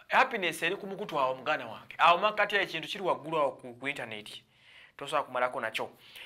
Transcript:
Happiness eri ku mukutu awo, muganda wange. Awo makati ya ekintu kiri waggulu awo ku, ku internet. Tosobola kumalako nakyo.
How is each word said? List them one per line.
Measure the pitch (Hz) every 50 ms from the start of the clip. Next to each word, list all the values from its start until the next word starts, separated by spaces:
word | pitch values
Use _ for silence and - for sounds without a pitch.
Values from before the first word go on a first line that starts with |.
| - -
Happiness | 196 226 262 254 240 202 180 160 156 -
eri | 165 170 196
ku | - 202
mukutu | 190 196 185 208 165 160 143
awo, | 131 127 131
muganda | 131 120 143 151 135 123
wange. | 110 104 - - - - -
Awo | 151 170 233 180
makati | 202 214 - 208 202 202 208
ya | 196
ekintu | 180 160 160 160 156 -
kiri | - 190 190
waggulu | 160 135 131 139 156 160 156
awo | 143 131
ku, | - - - 123 117
ku | 123 135 139
internet. | 143 139 123 113 110 104 107 - - - - _ _ _ _ - - - - - _
Tosobola | - 143 139 156 147
kumalako | 139 - 127 123 123 123 - 131
nakyo. | 117 110 - - 117 - - - - - - - -